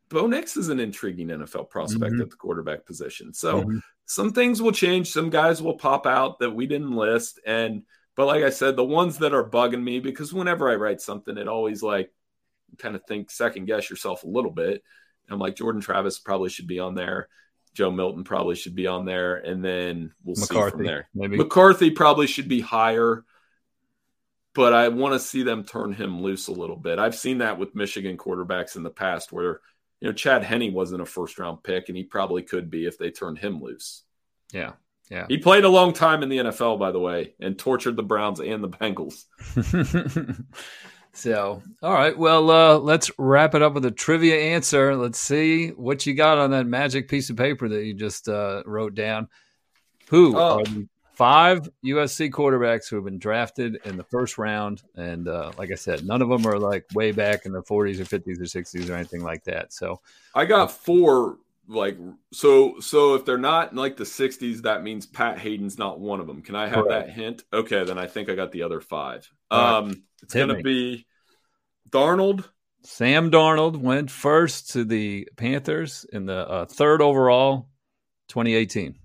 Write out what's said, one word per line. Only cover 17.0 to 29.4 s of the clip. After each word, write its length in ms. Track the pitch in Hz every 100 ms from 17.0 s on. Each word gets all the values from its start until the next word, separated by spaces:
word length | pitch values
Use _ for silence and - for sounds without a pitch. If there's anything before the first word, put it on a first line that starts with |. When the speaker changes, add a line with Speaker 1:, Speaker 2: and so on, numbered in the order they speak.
| 90 - - _ _ _ _
Speaker 1:
Joe 160 | - 92
Milton 320 | 92 92 85
probably 320 | 92 101 87
should 220 | 87 - 90
be 100 | 92
on 200 | 92 92
there. 280 | 92 90 90
And 260 | 85 92
then 480 | 92 90 87 85 80 -
we'll 140 | - 95
see 180 | 101
Speaker 2:
McCarthy, 220 | 110 101 -
Speaker 1:
from 100 | 90
there. 220 | 73 - 95
Speaker 2:
maybe. 200 | 98 101
Speaker 1:
McCarthy 540 | 156 180 190 185 170
probably 380 | 156 151 143 139
should 200 | - 127
be 120 | 123
higher, 640 | 104 113 113 113 117 113 - _ _ _ _ _ _ _ _ _ _ _ _
but 180 | - 120
I 140 | 117 120
wanna 300 | 120 139 131
see 240 | - 131
them 220 | 123 113
turn 280 | 98 110 104
him 300 | 101 98 87
loose 240 | 98 95 -
a 60 |
little 240 | 90 85 85
bit. 240 | 85 85
I've 160 | 113 117
seen 220 | 131 127
that 200 | 113 92
with 160 | 98
Michigan 420 | 104 98 104 95 90
quarterbacks 600 | - 90 90 90 87 85
in 80 |
the 60 | 82
past 420 | - 95 85 -
where, 280 | 90